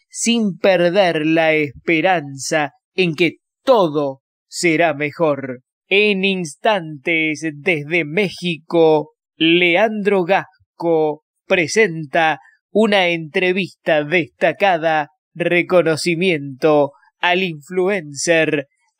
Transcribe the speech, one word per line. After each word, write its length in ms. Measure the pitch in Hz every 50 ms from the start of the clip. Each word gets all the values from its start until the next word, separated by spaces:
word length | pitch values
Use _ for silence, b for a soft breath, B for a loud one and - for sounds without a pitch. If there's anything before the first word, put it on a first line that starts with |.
| _ _
sin 480 | - - - 226 233 233 220 202 165 -
perder 680 | - 202 185 175 175 175 170 208 190 170 160 156 151
la 300 | 156 160 165 160 160 156
esperanza 1160 | 156 151 139 - - - - 165 156 156 190 185 165 143 143 139 135 - - 165 156 147 135 - _ _ _ _
en 200 | 190 185 170 151
que 220 | 131 175 143 - - _ _ _ _ -
todo 560 | 262 254 220 185 160 143 156 143 139 135 131 _ _ _ _ _ _
será 460 | - - 180 170 156 151 170 160 143
mejor. 680 | 139 147 143 - - 170 151 143 135 131 127 123 123 _ _ _ _ _
En 380 | - 185 202 214 208 202 190 190
instantes 1160 | 196 190 185 175 151 - _ - 226 214 190 165 156 151 139 - 175 165 160 156 156 151 - 156 160 147
desde 500 | 147 143 190 175 147 143 147 170 175 156
México, 1080 | 147 156 202 208 165 - - 180 180 160 147 - - 170 170 160 156 156 151 151 - _ _ _ _ _
Leandro 880 | - 160 165 170 175 175 175 165 180 220 233 220 214 190 202 202 190 175
Gasco 1000 | 165 190 170 156 - _ _ _ _ _ - 165 170 165 156 156 151 147 - _ _ _ _ _
presenta 960 | - 196 180 160 139 - 214 220 175 160 160 156 135 - 170 160 156 147 b b b b b _ _
una 380 | - 202 220 208 208 196 180 175
entrevista 960 | 170 165 160 147 - 196 180 180 180 202 180 151 - _ - 175 160 151 151
destacada, 1040 | 147 170 180 151 - _ - 190 170 151 - 202 196 180 160 160 160 156 156 147 - _ _ _ _ -
reconocimiento 1600 | 160 165 170 170 175 160 - 185 175 156 160 160 139 - 180 170 160 185 190 165 147 143 143 131 127 170 156 151 147 143 135 b b b b _ _
al 220 | - 180 180 185
influencer, 1200 | 190 180 156 147 143 - 180 185 180 190 208 190 156 147 143 135 - 175 165 160 156 151 151 147 135 _ _ _ _ _ _